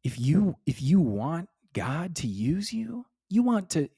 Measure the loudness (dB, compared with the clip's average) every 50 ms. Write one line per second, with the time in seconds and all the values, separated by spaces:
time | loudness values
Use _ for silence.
0 | _ -4 -4 0 0 2 4 4 4 2 -2 _ _ -4 -4 -2 2 4 4 4
1 | 4 4 0 -2 -4 -4 -4 -6 -8 _ _ _ _ _ _ -4 -4 -2 -4 -4
2 | -6 -6 -6 -6 -6 -4 -4 -2 0 0 0 -2 -2 -6 -6 -6 -6 -6 -8 -12
3 | -12 _ _ _ _ _ 2 2 4 4 2 0 0 0 0 0 0 -2 _